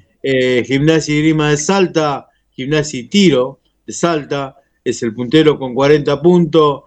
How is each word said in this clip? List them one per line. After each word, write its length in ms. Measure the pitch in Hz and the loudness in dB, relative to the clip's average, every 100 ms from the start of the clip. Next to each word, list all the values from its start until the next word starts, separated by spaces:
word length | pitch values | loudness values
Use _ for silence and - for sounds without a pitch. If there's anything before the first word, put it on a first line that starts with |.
| _ _ | _ _
eh, 400 | 135 131 127 123 117 | -4 0 0 0 0
Gimnasia 500 | 135 151 160 151 151 | 0 2 2 0 0
y 60 | |
Grima 280 | 156 156 147 | 0 2 0
de 80 | 147 | 0
Salta, 680 | - 196 180 165 151 127 - _ _ - | 0 0 0 0 -2 -4 -10 _ _ -12
Gimnasia 460 | 131 151 147 - | -4 -2 -2 -8
y 20 | |
Tiro 560 | 117 202 185 131 127 - _ _ - | -2 2 4 2 0 -6 _ _ -16
de 80 | |
Salta, 600 | - 170 160 135 143 135 - _ _ | -4 -2 -2 -4 -8 -8 -12 _ _
es 200 | 127 117 | -8 -6
el 100 | 117 | -6
puntero 460 | 110 123 156 151 127 | -6 0 2 4 2
con 160 | 131 120 | -2 0
cuarenta 460 | 139 151 143 139 | 2 2 0 0
puntos, 640 | 175 180 160 160 147 135 | 2 2 2 2 2 0